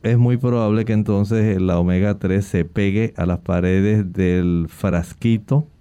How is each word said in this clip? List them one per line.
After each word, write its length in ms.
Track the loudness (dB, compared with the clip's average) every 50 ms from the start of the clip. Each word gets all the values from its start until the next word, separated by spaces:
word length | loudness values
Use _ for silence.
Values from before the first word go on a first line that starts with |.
es 160 | 0 0 2 2
muy 180 | 4 2 2
probable 480 | 0 0 0 0 0 0 2 0 0 0
que 80 | 0
entonces 640 | 0 0 0 0 0 0 0 0 0 0 2 2 2 0
la 160 | 0 0 2 2
omega 400 | 2 2 2 2 2 0 -2 -2
tres 260 | -2 -2 0 0 -2
se 220 | -2 -2 -2 -2
pegue 480 | -2 -2 -2 0 0 0 0 -2 -2 -4
a 80 | -4 -2
las 140 | -2 -2 -4
paredes 720 | -2 -2 -2 0 0 0 2 2 2 2 2 0 0 -2
del 540 | -2 -2 0 0 2 2 0 0 0 -2 -2 -6
frasquito 960 | -8 -6 -4 -2 -2 -2 -4 -6 -12 -4 -2 0 0 0 -2 -2 -2 -2 -2 -4 -12 _